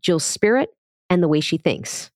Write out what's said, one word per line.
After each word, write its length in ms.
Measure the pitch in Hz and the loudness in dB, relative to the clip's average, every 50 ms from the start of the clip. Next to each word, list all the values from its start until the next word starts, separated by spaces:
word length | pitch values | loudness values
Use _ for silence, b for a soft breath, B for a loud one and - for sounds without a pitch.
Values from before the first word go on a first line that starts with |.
Jill's 240 | - - 175 160 - | 2 2 0 0 0
spirit 460 | - - - - 208 226 262 285 - _ _ _ _ _ _ _ _ | -4 -2 0 0 2 2 2 0 -2 _ _ _ _ _ _ _ _
and 120 | 180 180 175 | 0 2 2
the 60 | 160 | 4
way 120 | 151 151 | 2 2
she 180 | 151 - - 156 | 0 -2 -4 -2
thinks. 520 | _ 160 107 - - - - - - - _ | _ -4 -4 -4 -8 -12 -12 -12 -14 -16 _